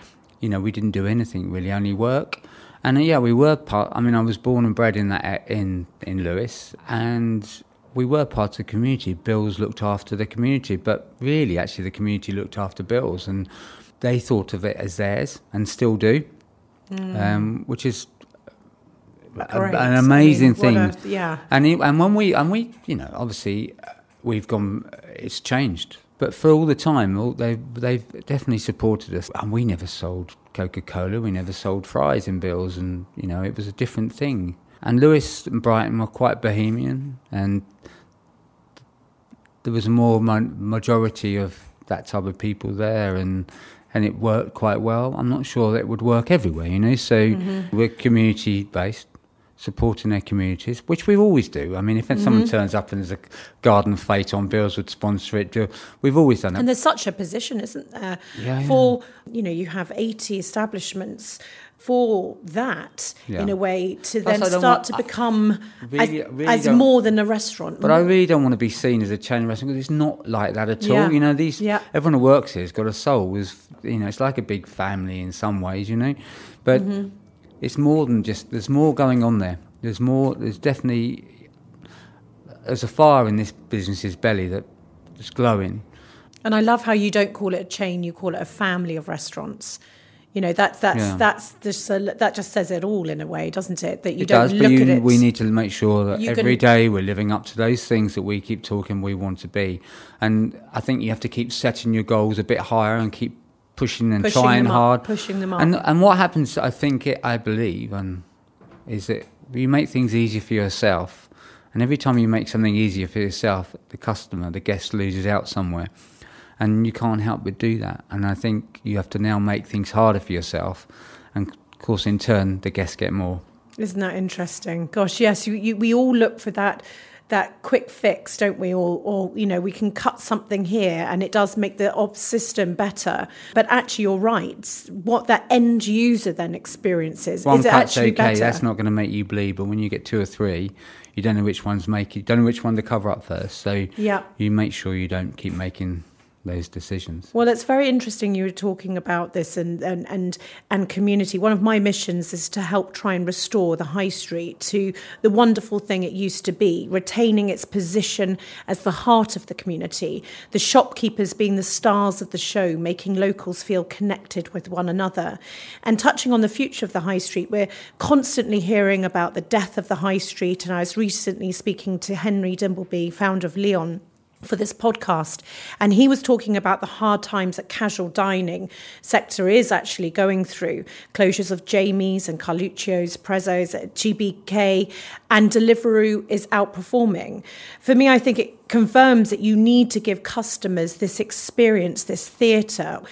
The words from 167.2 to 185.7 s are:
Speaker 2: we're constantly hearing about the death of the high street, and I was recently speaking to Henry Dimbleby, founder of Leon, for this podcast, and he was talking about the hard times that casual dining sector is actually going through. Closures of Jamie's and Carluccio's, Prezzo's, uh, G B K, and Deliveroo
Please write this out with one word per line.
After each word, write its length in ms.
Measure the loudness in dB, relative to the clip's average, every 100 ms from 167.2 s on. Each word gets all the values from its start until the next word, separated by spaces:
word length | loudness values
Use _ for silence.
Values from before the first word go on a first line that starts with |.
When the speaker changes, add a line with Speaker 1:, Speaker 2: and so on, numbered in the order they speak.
| -2 -6 -2
Speaker 2:
we're 180 | -2 -2 -6 -18 -6
constantly 600 | 2 2 4 -2 0 0
hearing 440 | 2 2 4 2
about 280 | 0 0 -2
the 60 | -4
death 380 | -2 -2 -2 -6
of 100 | -4
the 80 | -2
high 220 | 0 -2
street, 480 | -4 -4 -4 -4 -4
and 80 |
I 60 | -4
was 160 | -2 -2
recently 560 | -2 -2 -6 -6 -6
speaking 460 | -4 -4 -6 -6 -6
to 140 | -6
Henry 400 | -4 -2 0 -2
Dimbleby, 580 | -2 -4 -4 -6 -4 -4
founder 340 | -2 0 0 -4
of 100 | -2
Leon, 440 | 0 0 -2 -8 -14 _ _ _
for 140 | -6 -4
this 180 | -4
podcast, 640 | -2 -2 0 0 -2 -2 -8 -12 -18 -12 0
and 140 | 4
he 120 | 6 6
was 140 | 4
talking 320 | 2 0 0
about 260 | 0 0 0
the 60 | -4
hard 360 | -2 0 0
times 340 | -2 -4 -2 -4
that 140 | -8
casual 400 | -4 -4 -4 -4
dining 580 | -2 0 0 -2 -6 -10 -14 -20 -14
sector 480 | 0 0 0 -2 4
is 240 | 4 4
actually 380 | 0 -2 -6 -4
going 340 | 0 2 0
through. 400 | -4 -6 -6 -6 -10 -18 -8
Closures 360 | 2 2 2 -2
of 140 | -6
Jamie's 640 | 0 2 2 2 0 -2 -4
and 100 | -6
Carluccio's, 800 | -4 -4 -4 -6 -2 -2 -2 -6
Prezzo's, 580 | -2 -2 0 0 -2
uh, 120 | -6 -8
G 180 | -4 -2
B 240 | 0 -2 -6
K, 460 | -4 0 2 2 0 -6 -18 -10 4
and 200 | 6 6
Deliveroo 760 | 6 6